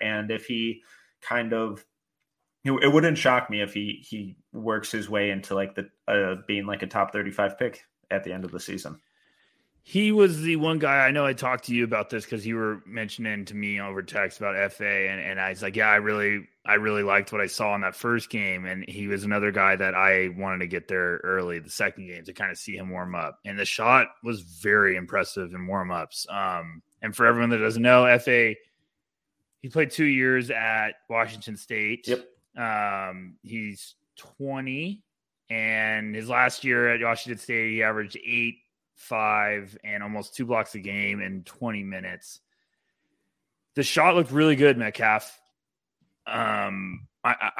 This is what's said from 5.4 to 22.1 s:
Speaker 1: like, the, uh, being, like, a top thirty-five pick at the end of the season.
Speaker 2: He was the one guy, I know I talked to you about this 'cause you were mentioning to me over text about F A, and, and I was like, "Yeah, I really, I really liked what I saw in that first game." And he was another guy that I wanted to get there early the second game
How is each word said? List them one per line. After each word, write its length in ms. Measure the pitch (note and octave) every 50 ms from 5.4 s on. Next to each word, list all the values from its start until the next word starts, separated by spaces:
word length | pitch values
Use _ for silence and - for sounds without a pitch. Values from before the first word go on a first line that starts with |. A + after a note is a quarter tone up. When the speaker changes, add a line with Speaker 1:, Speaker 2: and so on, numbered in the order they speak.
| - - G2
Speaker 1:
like, 220 | G2 G2 F#2+ -
the, 120 | G2+ G2 - _ _ _ -
uh, 340 | G#2 G2+ G2 F#2 F#2+ F#2+ - -
being, 180 | G#2 G2+ G2
like, 160 | G#2 G2 -
a 60 | F#2 F#2+
top 240 | - G#2 G2 -
thirty-five 440 | - G#2 F#2+ G2 F#2+ - G2+ F#2+ -
pick 280 | - B2+ A2+ - - - _ _ _ _ -
at 140 | G2 G2 -
the 80 | F2+
end 120 | F2+ F#2+ F#2
of 60 | E2+
the 100 | F2 F2+
season. 400 | - G2 F#2+ - - D2+ D#2 - _ _ _ _ _ _ _ _ _ _ _ _ _ _ _ _ _
Speaker 2:
He 280 | - - G3 G#3+ G#3+
was 300 | G#3+ G#3 G3+ F3+ D#3+ D3+
the 140 | D#3+ E3+ E3
one 220 | D3+ D3+ D#3+ D#3+ D3+
guy, 280 | D3+ C#3 C#3 C#3 C3
I 60 | C3
know 120 | C#3+ D3 C#3+
I 80 | C3+
talked 320 | C3 - C3+ B2+ B2+ A#2+ -
to 80 | B2 A#2+
you 80 | A#2+
about 280 | A#2+ A2+ A#2 G#2+ G2+ -
this 160 | A#2+ A2 -
'cause 180 | - A#2 G#2+ G2
you 120 | A2+ A2+
were 260 | A#2 A2 G#2+ G#2 F#2+ -
mentioning 640 | F#2 A2+ A2+ A2 G2+ - - A2+ G#2+ G#2 G2+ F#2+
to 80 | G2+ G#2
me 240 | G#2 G#2 G#2 G2+ G2
over 220 | G2+ G2 F#2+ G2
text 360 | F2+ - - G#2 G2 F#2 - -
about 160 | G#2+ G2+ F#2+
F 280 | G2 G2+ G2 - -
A, 260 | G#2 G2+ G2 F#2+ F#2+ F#2+
and, 100 | G2 F#2+
and 220 | C#2+ F#2 F#2+ F#2+
I 80 | F#2+ F#2+
was 140 | F#2 F2+
like, 140 | G2+ G2 G2
"Yeah, 120 | A2 G#2+ G#2+
I 80 | G#2
really, 500 | G#2 G#2 G#2+ G#2+ G#2 G#2 G#2 G#2 G2+ F2 _ _ _ -
I 80 | G#2 G#2
really 280 | G#2 G#2+ G#2+ G#2 G#2
liked 300 | G2+ G2 G2 G2+ G2 -
what 80 | A2 G#2
I 60 | G2
saw 280 | F2+ - - A2 G#2 G2+
in 60 | G2+
that 160 | F#2+ F#2 -
first 320 | - - A#2 A#2 A2+ - -
game." 380 | - G#2+ G2+ F#2+ F#2 F2+ F#2
And 200 | F#2 F#2 F#2+ -
he 220 | - F#2 G#2 G2+ G2+
was 160 | G2+ F#2+ G2+
another 260 | G#2 G#2 G#2 G#2 G#2
guy 260 | F#2+ G2+ F#2+ F#2+ F#2+
that 180 | F#2+ F#2+ F#2+ F2+
I 340 | F#2 F#2+ F#2+ F#2+ F#2 F#2 F#2 F2
wanted 220 | F#2+ F#2+ F#2+ F#2 F2+
to 80 | F2+
get 220 | E2+ F2+ E2+ - -
there 340 | F#2+ F#2 F2+ F2 F2 - -
early 340 | F#2 F#2+ F#2+ F2+ F2 E2+ E2+
the 120 | E2 -
second 360 | - - G#2+ F#2+ - G2+ F#2+
game 160 | F2+